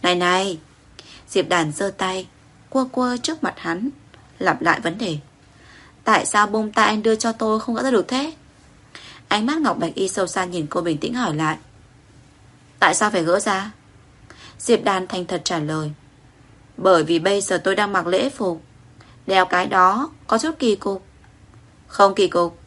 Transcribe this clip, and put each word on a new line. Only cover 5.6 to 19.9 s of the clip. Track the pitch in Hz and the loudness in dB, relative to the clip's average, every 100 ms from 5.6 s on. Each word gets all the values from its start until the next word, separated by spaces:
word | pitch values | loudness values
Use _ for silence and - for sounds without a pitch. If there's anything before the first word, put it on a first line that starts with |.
| - - - - | -20 -20 -20 -8
"Tại | - 202 - | 2 2 2
sao | 208 208 | 0 2
bông | 214 214 | 0 -2
tai | 214 214 | 2 2
anh | 214 | 2
đưa | 220 220 | 0 0
cho | 233 | 0
tôi | 226 220 214 | -2 -2 -2
không | 220 233 | -2 -2
gỡ | |
ra | 262 | 2
được | 240 175 | 0 0
thế?" | 254 302 320 - - - - - - - - - | -2 -4 -8 -20 -20 -20 -20 -20 -20 -20 -20 -4
Ánh | 208 226 | -2 0
mắt | 311 | 0
Ngọc | 277 262 | 0 0
Bạch | 165 - | -4 -2
Y | 190 | -4
sâu | 196 185 | -2 -2
xa | - 180 | -2 -4
nhìn | 175 151 | -4 -4
cô, | - | -4
bình | 170 151 | -2 -2
tĩnh | - | -4
hỏi | 240 226 151 | -4 -2 -2
lại: | 160 - - - - - - - - - - - - - | -2 -4 -10 -20 -20 -20 -20 -20 -20 -20 -20 -20 -20 0
"Tại | 180 175 | 2 2
sao | 208 | 0
phải | 196 | 2
gỡ | 165 185 | 2 0
ra?" | 214 190 208 - _ - - - - - - - | 0 -2 -4 -14 _ -20 -20 -20 -20 -20 -20 -12
Diệp | - 226 | 2 2
Đàn | - 190 185 | 2 -2 -2
thành | 185 180 | -6 -4
thật | 175 - | -4 -2
trả | 170 | -4
lời: | 151 160 151 151 - - - - - - - - | -2 -4 -6 -8 -18 -20 -20 -20 -20 -20 -20 -2
"Bởi | 185 175 | 4 4
vì | 151 170 | 4 2
bây | 175 202 | 2 0
giờ | 196 180 | 0 -2
tôi | 185 190 | 0 0
đang | 208 | 0
mặc | 196 165 | 0 0
lễ | 190 247 | 0 0
phục, | - 196 165 - - - - - - - | -2 -4 -4 -12 -20 -20 -20 -20 -18 0
đeo | 190 185 | 2 4
cái | 180 185 | 2 0
đó | 190 185 | 4 4